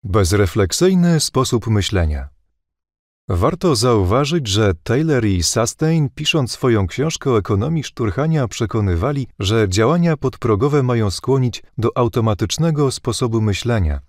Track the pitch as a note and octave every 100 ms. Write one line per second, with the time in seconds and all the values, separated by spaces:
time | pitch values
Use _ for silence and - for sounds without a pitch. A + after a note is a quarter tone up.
0 | G2 G2+ F2+ G2+ G2 A2 F#2+ - F3+ F#3
1 | F3 E3 - C3+ C3 C3+ A2 G#2 F#2+ F#2+
2 | D#2+ C#2+ C2 _ _ _ _ _ _ _
3 | _ _ - F2 A#2+ E3+ F3+ A#2+ B2 A2
4 | F2+ A#2+ C#3+ E3+ A2+ G2 G#2 F2 - A#2+
5 | D#3+ C3 A2 F#2 E2 A#2 A#2 - D#3 E3
6 | C#3+ - D3+ D#3+ B2 - C3 A2+ F#2 -
7 | D#3 - C#3 A2+ F#2 G2+ B2+ E3 - -
8 | A2+ G#2+ D#3 D#3+ B2 - A2+ A2+ G2+ E2+
9 | C3 C#3 A#2+ - G2 A2+ G#2 F#2+ A2+ E3+
10 | E3+ D3+ C3 - A#2+ G#2 C#3+ D3 B2+ A#2+
11 | G#2 - - C3+ B2+ - - - A#2 -
12 | A#2+ B2 A2 G#2 G#2 - E3 D3 C#3 -
13 | - A2+ B2 A2 G#2+ G2 A#2 A2 D#2+ C#2+